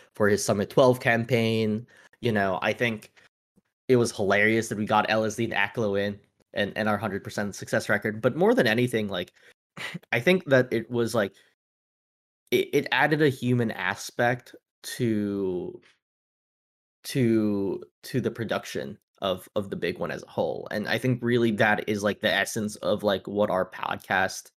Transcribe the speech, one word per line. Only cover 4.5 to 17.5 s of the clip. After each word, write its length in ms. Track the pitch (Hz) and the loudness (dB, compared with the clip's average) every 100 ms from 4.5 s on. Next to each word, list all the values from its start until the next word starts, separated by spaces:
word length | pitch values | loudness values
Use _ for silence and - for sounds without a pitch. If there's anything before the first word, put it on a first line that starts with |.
| 113 110 | 2 0
that 100 | 104 | -4
we 80 | 107 | 2
got 200 | 107 - | 2 2
L 140 | 110 | 0
S 100 | 110 | 0
D 100 | 110 | -2
and 80 | 110 | -4
Aklo 480 | - 101 120 107 98 | -2 -2 -2 -2 0
in 180 | 104 104 _ _ _ | -2 -4 _ _ _
and, 180 | - 98 98 | -4 -4 -2
and 120 | 107 | -2
our 80 | 104 | 0
hundred 280 | 107 98 | -2 -6
percent 320 | 110 - 101 - | -8 -6 -6 -8
success 320 | - 113 - | -4 -4 0
record. 340 | 104 110 110 | -2 -2 -2
But 140 | 127 147 | -2 2
more 180 | 208 | 2
than 120 | 240 120 | 4 2
anything, 420 | 113 123 110 101 | 2 0 -2 -4
like, 240 | 92 92 _ - _ _ | -6 -8 _ -20 _ _
<clears throat> 400 | - - - - | -14 -12 -12 -4
I 80 | 120 | 0
think 240 | 175 185 147 | 2 2 4
that 260 | 131 127 | 4 4
it 180 | 110 113 | -2 -2
was, 240 | 120 113 | -2 0
like, 200 | 113 98 _ _ _ _ _ _ _ _ _ _ _ - | 0 -2 _ _ _ _ _ _ _ _ _ _ _ -2
it, 180 | 120 - | 0 2
it 160 | 143 - | -2 0
added 300 | 123 147 151 | 2 2 4
a 60 | 151 | 2
human 420 | 123 123 123 113 | 2 0 2 0
aspect 800 | 95 92 101 - - 120 127 - - _ _ | -2 -4 -4 -6 0 0 0 -8 -20 _ _
to, 960 | - - 120 107 101 101 95 90 - - _ _ _ _ _ _ _ _ _ _ _ _ | -12 -4 0 0 -2 -2 -2 -4 -6 -12 _ _ _ _ _ _ _ _ _ _ _ _
to, 800 | - 143 117 113 107 | -6 0 4 4 2